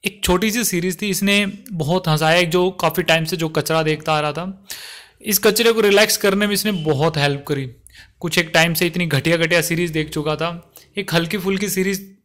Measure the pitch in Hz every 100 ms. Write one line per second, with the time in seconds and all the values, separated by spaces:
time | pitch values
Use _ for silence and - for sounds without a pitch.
0 | - - - 180 214 226 226 180 180 180
1 | 208 185 196 202 202 202 - 180 147 180
2 | 175 151 156 170 175 175 180 185 165 160
3 | 175 165 156 175 165 160 147 160 160 151
4 | 156 151 151 151 185 190 _ - - -
5 | - _ 214 202 220 214 233 226 208 202
6 | 208 - 202 196 208 202 214 190 156 135
7 | 160 160 143 139 135 139 131 - - -
8 | - _ 170 160 160 - 170 165 175 175
9 | 170 143 143 165 165 170 160 165 175 156
10 | 151 156 151 151 165 170 - - _ -
11 | 196 165 165 202 185 190 202 190 185 196
12 | - -